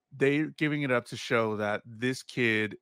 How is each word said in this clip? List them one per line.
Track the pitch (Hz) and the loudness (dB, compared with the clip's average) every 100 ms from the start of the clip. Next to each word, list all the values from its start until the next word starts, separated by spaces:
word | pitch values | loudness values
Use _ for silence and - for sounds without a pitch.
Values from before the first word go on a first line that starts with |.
| _ | _
they're | 135 135 143 151 | 0 2 2 0
giving | - 151 147 | -2 -2 0
it | 139 | 2
up | 123 - | 0 0
to | 120 | -10
show | - 120 113 104 | 0 2 2 0
that | 104 104 117 | -2 -2 -6
this | 110 127 131 | -4 -2 -4
kid | - - 117 110 107 - | -6 0 2 2 0 -4